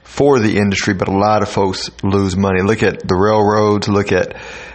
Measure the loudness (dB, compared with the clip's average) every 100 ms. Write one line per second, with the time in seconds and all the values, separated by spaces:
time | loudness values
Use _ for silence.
0 | -12 0 2 4 2 2 0 0 -2 -2
1 | 0 0 2 2 0 -2 -2 -4 -10 -6
2 | -2 0 0 0 0 2 0 0 0 -2
3 | -4 0 2 2 2 2 2 0 0 -2
4 | 0 0 -2 -8 -16 -18 -20